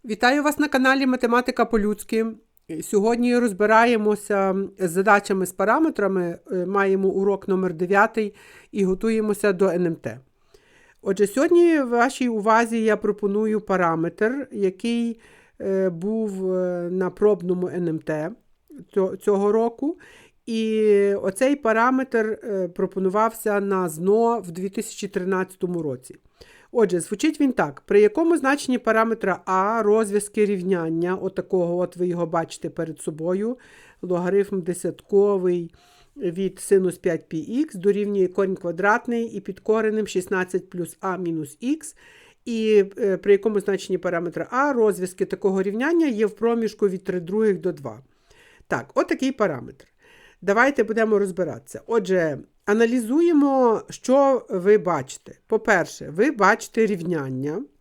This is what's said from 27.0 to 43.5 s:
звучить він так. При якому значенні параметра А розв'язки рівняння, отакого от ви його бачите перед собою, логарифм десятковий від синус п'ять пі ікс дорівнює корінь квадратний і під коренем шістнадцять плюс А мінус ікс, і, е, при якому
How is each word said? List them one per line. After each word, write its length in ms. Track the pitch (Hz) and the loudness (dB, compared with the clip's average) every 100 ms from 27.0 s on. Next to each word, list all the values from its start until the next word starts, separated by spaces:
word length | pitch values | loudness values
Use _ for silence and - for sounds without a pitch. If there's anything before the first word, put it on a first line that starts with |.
звучить 400 | 160 208 311 302 | -4 -2 -2 2
він 120 | 277 | 0
так. 300 | 233 151 139 _ | 2 -2 -4 _
При 140 | 202 | 6
якому 360 | 208 - 330 339 | 6 4 2 2
значенні 420 | 269 285 - 247 | 2 0 -2 -2
параметра 640 | 226 220 226 226 196 175 | 2 2 2 0 -2 -2
А 380 | - 185 196 226 | -2 0 2 2
розв'язки 640 | 208 214 214 202 202 - 202 | 2 2 2 -2 -2 0 0
рівняння, 680 | 196 180 180 160 165 175 190 | 0 0 -2 0 -2 -2 -2
отакого 640 | 185 - 175 190 170 175 | -4 -6 -2 -2 0 -2
от 180 | 175 175 | -4 -4
ви 100 | 180 | -4
його 200 | 170 170 | -2 -2
бачите 440 | 170 160 - 165 | -2 -4 -10 -10
перед 300 | 165 165 151 | -8 -8 -8
собою, 580 | - 156 165 185 220 254 - - - _ | -10 -6 -4 -2 -4 -8 -14 -20 -20 _
логарифм 580 | 180 175 180 196 196 190 | -4 -2 0 0 0 -4
десятковий 1120 | 170 170 175 - _ 202 202 196 180 175 170 _ _ _ _ 285 | -6 -6 -6 -8 _ 2 4 2 0 -2 -4 _ _ _ _ -8
від 440 | 190 170 190 185 | -6 -4 -6 -6
синус 380 | - 196 185 170 | 2 2 2 -2
п'ять 300 | 185 165 - | -4 -4 -6
пі 100 | 160 | -10
ікс 360 | 170 240 311 | -6 -4 -4
дорівнює 540 | 185 196 202 208 202 185 | 0 0 0 -2 0 0
корінь 280 | 185 196 185 | 0 -2 -4
квадратний 680 | 175 170 202 233 240 233 233 | -6 -2 0 0 0 -4 -4
і 140 | 202 | -8
під 200 | 196 190 | -12 -10
коренем 460 | - 220 220 214 202 | -2 0 0 -2 -2
шістнадцять 640 | 185 185 190 180 185 - | -4 -2 -4 -2 -6 -6
плюс 260 | 180 165 - | -10 -10 -8
А 160 | 190 180 | -6 -4
мінус 400 | 175 165 143 - | -4 -6 -8 -8
ікс, 360 | 240 311 - - - - _ _ | -6 -4 -8 -20 -20 -20 _ _
і, 400 | - 226 220 214 196 226 | -6 -2 4 4 4 -2
е, 180 | 208 180 | -2 0
при 160 | 202 | 4
якому 280 | 196 226 | 4 4